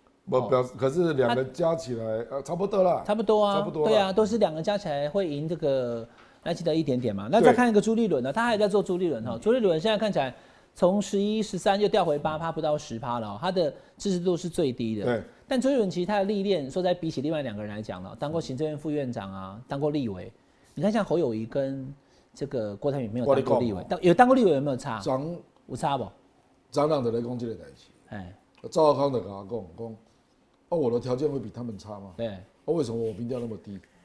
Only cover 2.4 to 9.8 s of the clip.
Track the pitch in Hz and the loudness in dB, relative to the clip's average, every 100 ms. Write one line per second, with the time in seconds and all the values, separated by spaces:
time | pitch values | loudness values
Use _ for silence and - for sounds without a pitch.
2.4 | 143 170 196 202 185 131 - 214 220 214 | -6 -4 0 2 4 2 0 0 2 4
3.4 | 202 202 208 151 151 220 190 196 208 226 | 4 2 0 0 4 4 4 2 2 2
4.4 | 175 156 180 202 165 143 147 202 175 143 | 2 0 -2 -2 -2 -4 -2 -2 -2 -2
5.4 | 160 165 147 135 123 117 113 - - _ | -4 -2 0 0 0 -4 -8 -18 -20 _
6.4 | 160 170 165 160 143 123 120 98 107 214 | -6 -4 0 0 2 0 0 -2 2 6
7.4 | 165 233 240 208 214 226 220 139 131 214 | 8 8 6 4 4 2 2 2 0 0
8.4 | 240 208 208 196 190 180 175 120 120 117 | 0 2 4 2 2 0 0 -2 -4 -2
9.4 | 208 254 202 160 | 2 4 4 2